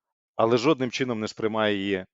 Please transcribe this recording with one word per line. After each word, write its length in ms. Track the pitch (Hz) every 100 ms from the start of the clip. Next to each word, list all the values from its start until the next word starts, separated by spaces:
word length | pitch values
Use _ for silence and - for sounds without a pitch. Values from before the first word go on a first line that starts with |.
| _ _ _ -
але 220 | 113 120
жодним 340 | 131 139 127
чином 280 | - 127 113
не 80 | 107
сприймає 480 | - 110 110 107 101
її 300 | 98 95 92